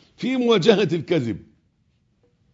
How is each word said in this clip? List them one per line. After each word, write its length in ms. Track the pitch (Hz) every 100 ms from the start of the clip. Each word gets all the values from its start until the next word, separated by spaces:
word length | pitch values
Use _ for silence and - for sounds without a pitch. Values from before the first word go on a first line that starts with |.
| _ -
في 200 | 240 262
مواجهة 520 | 240 214 196 196 175
الكذب، 540 | 170 - 165 117 - - _ _ _ _ _ _ _ _ _ _